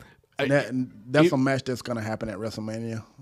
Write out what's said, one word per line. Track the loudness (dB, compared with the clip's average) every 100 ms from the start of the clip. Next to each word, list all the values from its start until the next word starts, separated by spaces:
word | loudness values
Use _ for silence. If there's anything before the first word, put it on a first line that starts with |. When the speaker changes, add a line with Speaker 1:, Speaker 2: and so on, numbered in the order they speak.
| -20 _ _ -4
Speaker 1:
And | 2
that, | 2 2
and | -2 -4 -8 0
that's | 6 6
Speaker 2:
it |
Speaker 1:
a | 6
match | 2 2
that's | -2 -6
gonna | -4 -6
happen | -4 -6 -6
at | -6
WrestleMania. | -6 -6 -6 -6 -4 -6 -8 -20